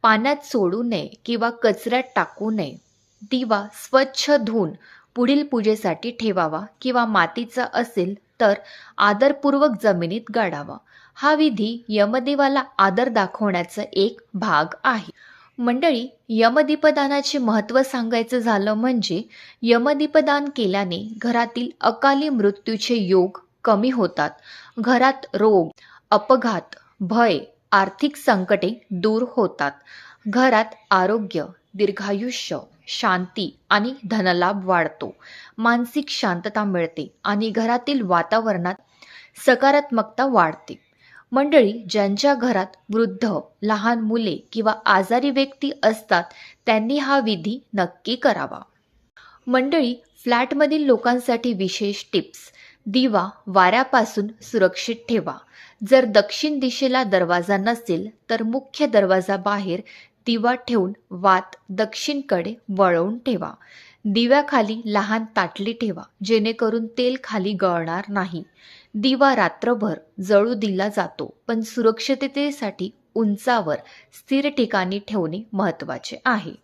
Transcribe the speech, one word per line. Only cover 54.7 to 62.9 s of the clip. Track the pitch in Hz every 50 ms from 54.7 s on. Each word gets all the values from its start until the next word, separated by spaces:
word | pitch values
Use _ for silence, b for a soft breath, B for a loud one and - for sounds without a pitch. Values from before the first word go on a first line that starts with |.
| 190 - - - 226 233 - -
ठेवा. | 240 214 160 156 131 - - B B B B B B B 220 202
जर | 254 262 254
दक्षिण | 226 202 214 202 208 - - - 302 302 277
दिशेला | 254 254 247 - 277 262 254 254 262
दरवाजा | 208 190 185 180 165 175 175 175 180 202
नसेल | 196 190 220 233 226 233 - 175 165 185 214 - _ _ _
तर | 233 220 226
मुख्य | 220 233 269 269 - _ - 302
दरवाजाबाहेर | 277 214 214 196 185 190 190 180 185 196 196 185 202 208 202 196 190 165 185 214 B B B B B B _ _
दिवा | - 233 233 214 240 247
ठेवून | 247 247 - 240 226 185 185 208 _ _ _
वात | - 175 180 202 190 185 185 - - - _ _
दक्षिणकडे | 196 185 220 214 214 - - - 294 277 269 - 214 180 170 185 226 233 _ - 202
वळवून | 185 196 185